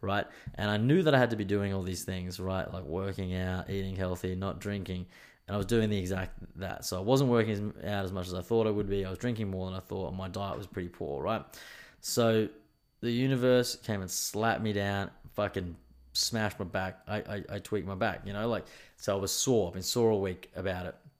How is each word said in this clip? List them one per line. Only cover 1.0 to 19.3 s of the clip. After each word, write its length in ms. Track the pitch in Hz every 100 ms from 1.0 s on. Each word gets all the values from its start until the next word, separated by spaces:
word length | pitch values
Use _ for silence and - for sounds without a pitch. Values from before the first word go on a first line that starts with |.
that 120 | 156
I 40 | 139
had 120 | 120
to 60 | 110
be 80 |
doing 300 | 98 101 101
all 80 | 98
these 220 | 90 90
things, 340 | - 95 90 90
right? 340 | 95 92 -
Like 120 | 92
working 500 | 73 85 98 98 92
out, 340 | 92 92 92 -
eating 280 | 98 95 92
healthy, 400 | 92 90 92 92
not 240 | 98 87
drinking. 460 | 101 101 87 92 87 - - _ -
And 60 |
I 40 | 101
was 80 | 98
doing 240 | 117 110
the 80 | 101
exact 420 | 90 92 92 - 92 -
that. 260 | 90 -
So 140 | - 92
I 20 |
wasn't 300 | 98 131 139
working 220 | 120 110
as, 80 | 104 104 - 101
out 160 | 101
as 80 | 95
much 140 | 95 90
as 80 |
I 80 | 90
thought 240 | 85 117 110
I 40 |
would 200 | 104 101
be. 140 | 98
I 60 | 92
was 80 | 92
drinking 280 | 123 110 104
more 180 | 95 92
than 100 | 92
I 40 |
thought. 280 | - 95 92
And 80 | 92
my 100 | 95
diet 320 | 92 98 -
was 80 | 98
pretty 220 | - 87
poor, 340 | - 85 69
right? 220 | 78 110 71 - - - - -
So 480 | - - 113 110 104 - _ _ _ _
the 120 | 120
universe 640 | 120 135 135 127 123 120 -
came 240 | - 101
and 100 | 92
slapped 500 | - - 107 113 107
me 120 | 107
down, 380 | 101 101 98 98 - -
fucking 420 | - 101 - 90 82 - - -
smashed 440 | - - 113 107 -
my 60 |
back. 340 | 92 95 92 95 -
I, 120 | 104
I, 260 | - 104 -
I 100 | 90
tweaked 260 | - 107 90
my 80 |
back, 280 | 95 107 92 98
you 60 |
know? 160 | 101 117
Like, 160 | 107 - - - _
so 200 | - 98
I 40 |
was 100 | 95